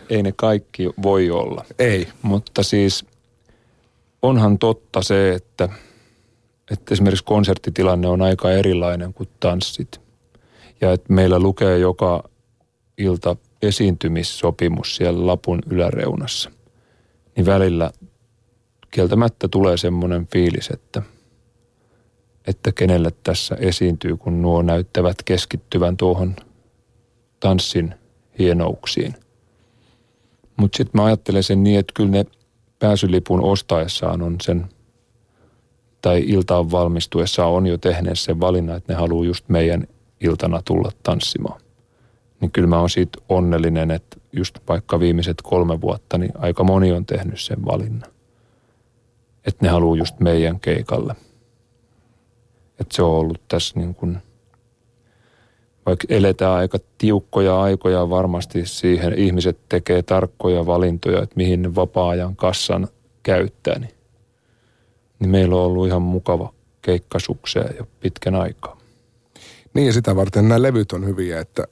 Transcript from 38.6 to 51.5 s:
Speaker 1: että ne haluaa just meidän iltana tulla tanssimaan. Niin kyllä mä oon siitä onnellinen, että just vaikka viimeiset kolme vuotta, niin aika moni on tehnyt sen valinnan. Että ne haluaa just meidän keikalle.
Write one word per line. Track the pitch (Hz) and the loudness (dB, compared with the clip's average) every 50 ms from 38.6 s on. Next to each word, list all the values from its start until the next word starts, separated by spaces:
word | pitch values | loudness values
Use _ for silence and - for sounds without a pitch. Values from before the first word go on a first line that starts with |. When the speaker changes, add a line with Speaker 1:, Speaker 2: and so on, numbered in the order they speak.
| 85 80 82 | -2 -4 -6
Speaker 1:
että | 85 - - 87 | -8 -6 -6 -4
ne | 85 | -2
haluaa | 85 82 85 85 85 | -2 0 0 0 0
just | 87 87 - _ - | -2 -2 -4 _ -2
meidän | 85 82 82 85 85 85 - - _ _ _ _ _ - | 0 2 2 2 0 -2 -4 -8 _ _ _ _ _ -4
iltana | - 82 80 82 - 85 82 82 85 | -2 -2 -2 0 -2 -4 -4 -4 -2
tulla | - 87 87 90 95 - _ - | -2 -2 0 -2 -4 -6 _ -4
tanssimaan. | - 85 - - - - - - - - - _ _ _ _ _ _ _ _ _ _ _ _ _ _ _ - | -4 -2 -2 -4 -4 -6 -6 -8 -8 -10 -14 _ _ _ _ _ _ _ _ _ _ _ _ _ _ _ -6
Niin | - 85 | -6 -2
kyllä | - - 87 | 0 2 2
mä | 87 85 85 | 2 4 2
oon | 87 87 | 2 0
siitä | - 90 90 - - - _ - | 0 -2 -2 -4 -4 -12 _ -2
onnellinen, | 95 90 90 87 85 82 82 82 82 82 80 80 | 0 0 2 2 2 2 0 0 0 0 -2 -2
että | 80 82 - _ - - _ - - | -4 -6 -8 _ -20 -20 _ -10 -6
just | 82 92 - - - - | -6 -6 -6 -8 -12 -6
vaikka | - 87 95 - - - 82 | -4 -4 -4 -2 -2 -2 0
viimeiset | 87 87 85 85 85 90 82 - - | 2 2 2 0 -2 -4 -6 -6 -4
kolme | - - 90 87 85 82 82 | -2 0 0 2 0 -2 -2
vuotta, | - - - - _ - - | -4 -4 -6 -6 _ -6 -4
niin | 87 90 - - | -4 -4 -4 -6
aika | - - 87 87 - 92 | -4 -4 -4 0 2 2
moni | 95 95 95 95 92 | 2 4 4 4 2
on | 87 87 - | 2 0 -2
tehnyt | - - 98 95 90 - - | -4 -4 -4 -4 -6 -8 -8
sen | - - 110 - - | -8 -8 -6 -6 -4
valinnan. | - - 98 104 110 113 117 - - _ _ _ _ _ _ _ _ _ _ _ _ _ _ _ _ _ _ _ _ _ _ _ _ _ _ - | -4 -4 -4 -4 -6 -8 -10 -12 -14 _ _ _ _ _ _ _ _ _ _ _ _ _ _ _ _ _ _ _ _ _ _ _ _ _ _ -8
Että | 110 - - 104 | -8 -4 0 0
ne | 90 | 2
haluaa | 85 87 85 82 82 | 2 2 2 2 2
just | 80 85 - - - | 0 -2 -4 -2 0
meidän | 90 87 85 82 82 82 85 98 | 0 2 2 2 2 0 -2 -4
keikalle. | - - 76 - - - - - - - 117 - _ _ _ _ _ _ | -2 -2 -2 -2 -2 -4 -4 -4 -4 -6 -8 -12 _ _ _ _ _ _